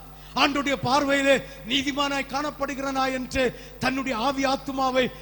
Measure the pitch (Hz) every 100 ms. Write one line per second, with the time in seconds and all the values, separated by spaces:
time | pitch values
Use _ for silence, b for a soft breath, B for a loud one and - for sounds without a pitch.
0 | B B B 240 285 285 277 269 240 277
1 | 277 277 277 262 B B 208 269 269 269
2 | 285 277 269 262 294 285 277 269 269 269
3 | 262 262 254 269 247 B B - 254 262
4 | 269 226 254 269 269 269 - 269 262 254
5 | 247 B